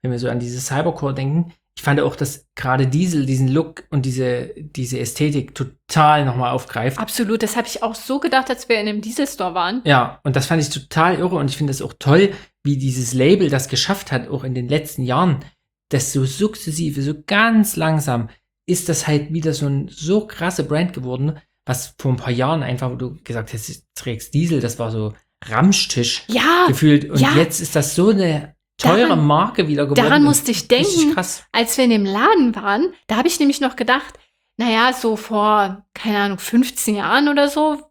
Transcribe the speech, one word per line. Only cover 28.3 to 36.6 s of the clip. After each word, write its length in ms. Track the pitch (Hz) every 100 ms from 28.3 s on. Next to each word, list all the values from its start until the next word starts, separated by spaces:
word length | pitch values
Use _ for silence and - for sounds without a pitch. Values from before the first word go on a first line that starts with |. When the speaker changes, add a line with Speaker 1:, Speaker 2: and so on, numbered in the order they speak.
| 151 - _ _ -
Speaker 1:
teure 240 | 156 190
Speaker 2:
Daran, 240 | 240 160 147
Speaker 1:
Marke 400 | 147 208 - 160
wieder 160 | 147 139
geworden. 160 | 143
Speaker 2:
daran 220 | 240 294
musste 260 | 294 - -
ich 100 | 214 -
Speaker 1:
Richtig 240 | 240 381 349
Speaker 2:
denken, 180 | 302
Speaker 1:
krass. 300 | 320 180 - _
Speaker 2:
als 260 | 226 233 -
wir 60 |
in 60 | 247
dem 140 | 220 196
Laden 500 | 196 294 415 247 220
waren, 380 | 208 208 359 - -
da 100 | 220
hab 80 | 330
ich 140 | -
nämlich 220 | 285 277
noch 140 | 269 -
gedacht, 420 | 240 262 - - _ _ _ -
na 120 | 240
ja, 220 | 226 247
so 220 | 247 233 214
vor, 680 | - 214 214 214 196 190 _
keine 260 | - 220 208
Ahnung, 200 | 202 190
fünfzehn 560 | - 233